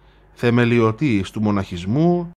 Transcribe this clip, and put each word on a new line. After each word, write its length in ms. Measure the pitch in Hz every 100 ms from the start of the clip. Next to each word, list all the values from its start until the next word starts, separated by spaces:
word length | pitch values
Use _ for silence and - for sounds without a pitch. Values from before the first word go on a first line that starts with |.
| _ _ _
θεμελιωτής 1000 | - 120 120 120 120 110 110 139 104 92
του 100 | 110
μοναχισμού, 920 | 107 101 92 87 90 131 170 175 170